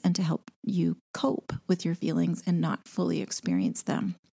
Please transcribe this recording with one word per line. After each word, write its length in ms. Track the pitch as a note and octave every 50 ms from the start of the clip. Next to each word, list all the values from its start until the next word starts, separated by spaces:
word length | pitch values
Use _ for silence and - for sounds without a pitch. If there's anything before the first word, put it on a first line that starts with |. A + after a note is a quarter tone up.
| -
and 100 | F3+ F3
to 80 | - F3+
help 280 | D#3+ - - - - _ _
you 360 | - - G3 F3 E3 E3+ E3+ - _ _ -
cope 400 | - - C4+ - - - - - - -
with 180 | - F#3 F3 -
your 100 | E3+ E3+
feelings 480 | - - E3 D#3+ E3+ - F3 D#3+ - -
and 140 | F#3 F3 E3
not 280 | E3 D#3+ - - -
fully 340 | - - F#3+ F3+ E3+ F3 G3
experience 600 | G3 - - - - F3+ - F#2 - - - -
them. 340 | - - - - - F#3 F3 - _ _